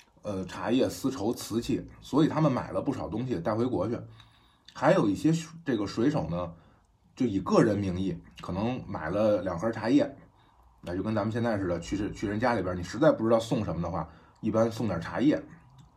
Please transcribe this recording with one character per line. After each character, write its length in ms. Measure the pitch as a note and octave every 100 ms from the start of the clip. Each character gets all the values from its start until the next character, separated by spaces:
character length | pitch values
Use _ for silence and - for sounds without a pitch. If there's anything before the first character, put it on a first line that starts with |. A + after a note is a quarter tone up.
| _ _
呃， 240 | G#2 F#2+ F2+
茶 260 | G2 F#2
叶、 160 | B2+ G2
丝 240 | - -
绸、 220 | F2 G#2
瓷 260 | B2+ - G#2+
器， 260 | - G#2 - -
所 240 | - C3+
以 60 | D#3+
他 100 | D#3
们 100 | D#3
买 220 | A#2+ E2
了 100 | F#2
不 120 | C#3
少 160 | - D#2+
东 180 | G#2 C3
西 100 | F#2
带 120 | A2
回 120 | A2 B2
国 240 | F2+ G#2
去。 100 | A#2 - - - _ _ _ -
还 200 | - C#3
有 160 | F#3 A2+
一 40 |
些 200 | F#2 D3+ E3 - - -
这 100 | A2+
个 100 | G2+
水 240 | - C3
手 200 | D3+ D#2
呢， 240 | F2 E2+ - - _ _ _ _
就 120 | - B2
以 160 | F#2+
个 200 | - G#3
人 160 | A#2 G2+
名 220 | G2 F2+
义， 180 | F#2+ E2 - -
可 140 | -
能 280 | F2+ A2+ B2+ -
买 220 | F#2 D#2
了 320 | G2 A2 G2+
两 180 | F#2 E2+
盒 100 | A2+
茶 200 | A2+ A2
叶， 260 | C#3 - - - _ _ _ _ _
那 160 | F2 F2+
就 80 |
跟 100 | G#2+
咱 100 | A2
们 80 | G#2+
现 120 | A#2
在 140 | A#2 G#2
似 100 | F#2
的， 100 | E2+
去， 320 | - F#2+ G2
去 120 | - G#2
人 140 | G#2+
家 140 | B2
里 80 | A2
边， 160 | F#2 F2+
你 40 |
实 160 | F2 G#2+
在 140 | D#3
不 140 | - A2
知 40 |
道 80 | A2+
送 280 | - A2+ G2+
什 100 | E2+
么 60 |
的 80 | E2+
话， 180 | F2 - - - _
一 100 | A2
般 220 | A2 A#2
送 160 | A2 A2+
点 140 | E2+
茶 180 | E2+ E2+
叶， 240 | C3+ - - - - - -